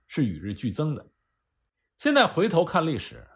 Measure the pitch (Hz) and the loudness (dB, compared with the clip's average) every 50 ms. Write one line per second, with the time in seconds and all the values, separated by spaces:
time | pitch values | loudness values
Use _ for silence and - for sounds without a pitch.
0 | _ _ - - 139 107 85 73 95 104 101 - - 117 95 - 151 156 147 - | _ _ -2 -2 -2 -2 -2 -4 -8 -10 -10 -6 -6 -6 -4 -2 -4 -4 -4 -6
1 | - - _ _ _ _ _ _ _ _ _ _ _ _ _ _ _ _ _ _ | -10 -16 _ _ _ _ _ _ _ _ _ _ _ _ _ _ _ _ _ _
2 | - 294 285 285 233 - - 165 196 233 175 165 175 - - 180 160 160 143 101 | -2 2 4 6 4 4 4 2 0 2 2 2 2 2 2 0 0 0 -2 -4
3 | - - - 58 - - _ | -6 -10 -16 -18 -20 -20 _